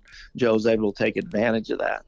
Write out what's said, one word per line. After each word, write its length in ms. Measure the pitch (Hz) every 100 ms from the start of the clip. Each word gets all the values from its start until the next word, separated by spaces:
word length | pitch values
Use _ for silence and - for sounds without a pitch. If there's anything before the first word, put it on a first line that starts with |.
| - - - 107
Joe's 300 | 120 110 113
able 260 | 110 104
to 100 | -
take 140 | 110 98
advantage 520 | 95 104 113 113 -
of 100 | -
that. 260 | - 107